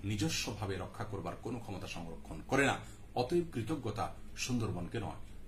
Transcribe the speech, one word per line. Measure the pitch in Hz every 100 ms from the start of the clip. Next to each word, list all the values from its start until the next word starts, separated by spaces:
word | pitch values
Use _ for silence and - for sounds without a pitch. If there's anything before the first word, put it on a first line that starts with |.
নিজস্বভাবে | 101 104 160 - - 101 98 92
রক্ষা | 92 -
করবার | - 95 87 85
কোনো | 117 123
ক্ষমতা | 110 92 90
সংরক্ষণ | 90 82 82 - 82 -
করে | 131 131
না। | - - - -
অতএব | 123 123 175 165
কৃতজ্ঞতা | 123 110 151 110 98 85 - - -
সুন্দরবনকে | - 120 104 87 85 117
নয়, | 85 - - -